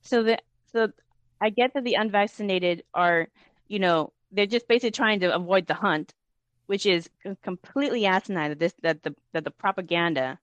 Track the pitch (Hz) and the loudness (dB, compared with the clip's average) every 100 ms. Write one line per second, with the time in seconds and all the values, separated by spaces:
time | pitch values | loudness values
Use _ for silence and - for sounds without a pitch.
0 | - 240 226 226 _ _ _ 226 226 - | 0 0 2 0 _ _ _ -2 -2 -4
1 | _ _ _ _ 214 208 254 277 240 - | _ _ _ _ -2 2 0 0 -2 0
2 | 214 202 208 - 202 185 180 170 - - | 0 0 0 -2 -2 0 0 -2 -6 0
3 | 175 170 165 _ _ _ _ 202 185 165 | 2 2 -2 _ _ _ _ -2 2 2
4 | 151 _ _ 196 202 233 - 240 240 - | 0 _ _ -2 0 -2 2 0 2 0
5 | 220 208 180 160 175 190 175 - 202 156 | 0 2 2 0 2 0 2 -2 0 -2
6 | - _ _ _ _ _ - 196 208 175 | -4 _ _ _ _ _ -6 -2 2 0
7 | 165 _ 196 196 - 180 - 277 285 247 | -2 _ -14 -10 -10 -10 -8 -4 -2 0
8 | 202 185 - 185 151 147 170 - 165 156 | 2 2 0 -4 -4 -2 -4 -2 -4 -4
9 | 156 143 _ 165 156 - 202 196 202 170 | -6 -12 _ -8 -8 -6 -4 -4 -4 0
10 | 170 147 131 135 | 0 -2 -4 -8